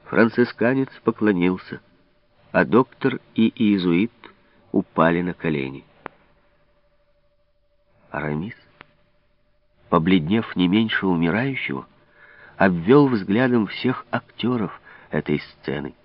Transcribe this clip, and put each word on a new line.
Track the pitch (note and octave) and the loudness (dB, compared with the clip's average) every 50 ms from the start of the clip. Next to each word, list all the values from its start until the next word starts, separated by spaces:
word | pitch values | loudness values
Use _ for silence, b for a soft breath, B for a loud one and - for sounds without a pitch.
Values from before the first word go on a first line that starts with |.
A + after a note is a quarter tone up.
| _ | _
францисканец | - - - A2+ A2+ - A#2+ A#2+ - - - A2 A#2+ C3 C3+ C3+ - - - _ | -2 2 2 2 2 4 0 0 0 0 -2 -2 0 0 -2 -4 -6 -8 -4 _
поклонился, | A#2 A2+ - A2 G#2+ G2+ F2 F2 F2+ F#2 F#2 - - - - _ _ _ _ _ _ _ _ _ _ _ _ _ _ | -4 -2 0 0 0 2 2 2 0 0 -2 -6 -14 -16 -16 _ _ _ _ _ _ _ _ _ _ _ _ _ _
а | - - - | 0 0 2
доктор | B1+ - A#2 C3 _ _ _ - C3 B2 - _ _ _ | 4 2 2 2 _ _ _ -4 -4 -4 -4 _ _ _
и | - A2+ A2+ | 0 0 0
иезуит | - - A#2 G#2 G2+ G2 F2 F2+ E2+ F2 G#2+ A#2+ _ _ - - _ b b b b b b _ | 0 0 0 0 0 0 0 0 0 0 0 -2 _ _ -20 -20 _ b b b b b b _
упали | - G2 F#2 _ _ - D#2+ E2 E2+ F2 | -4 -4 -4 _ _ 0 2 2 2 0
на | F2 F2+ E2+ | -2 -6 -8
колени. | _ - E2+ D#2 C#2+ C2+ C2+ C2+ C#2 - _ _ _ _ - _ _ _ _ _ _ _ _ _ _ _ _ _ _ _ _ _ _ _ _ _ _ _ _ _ _ _ _ _ _ _ _ _ _ _ _ _ _ _ _ | _ -4 -4 -4 -4 -6 -8 -10 -14 -20 _ _ _ _ -20 _ _ _ _ _ _ _ _ _ _ _ _ _ _ _ _ _ _ _ _ _ _ _ _ _ _ _ _ _ _ _ _ _ _ _ _ _ _ _ _
Арамис, | - - D2 D#2 D2+ D2+ F3+ A2+ - - _ _ _ _ - _ _ _ _ _ _ _ _ _ _ _ _ _ _ _ _ _ _ _ _ _ | -10 -8 -6 -4 -6 -6 -6 -10 -12 -16 _ _ _ _ -20 _ _ _ _ _ _ _ _ _ _ _ _ _ _ _ _ _ _ _ _ _
побледнев | F2+ F2 D#2+ F2+ F#2+ F#2 D2+ D#2+ G#2 A2+ A2 - - | 0 0 4 4 2 2 2 0 -2 -2 -2 -4 -2
не | F#2+ F2+ | 0 0
меньше | F2+ F#2 A2 A2+ A2 - - - | 2 2 2 0 0 -2 -2 -2
умирающего, | F#2+ F2+ E2 E2+ E2 E2 G#2+ B2+ C#3 C3+ - - - C2+ C2 - _ _ _ b b b b b b b b b b b | -2 0 0 0 0 0 -2 -2 -4 -6 -6 -8 -8 -8 -10 -12 _ _ _ b b b b b b b b b b b
обвел | b F#2 G2 F2+ E2+ E2 G2 C3 D3 C#3+ C3+ | b 2 2 2 0 4 6 6 6 6 4
взглядом | B2 G#2 F#2 G2 G2 A#2 C3 B2+ B2 A#2 G#2 | 2 -2 -2 -2 0 0 2 2 2 0 0
всех | F#2 - - - B2 B2+ - - _ | -2 -6 -4 -4 -4 -4 -4 -8 _
актеров | - B2+ - _ _ - - A#2 B2+ A#2+ G2+ E2 - - B B B B B B | -8 -8 -8 _ _ -6 -4 -4 -2 -2 -4 -6 -8 -16 B B B B B B
этой | - D2+ - - D2+ D2 | -6 -6 -2 -2 -4 -4
сцены. | - - - _ - - C#2 D2 C#2+ D2 - _ | -4 -12 -20 _ -8 -8 -6 -6 -8 -10 -14 _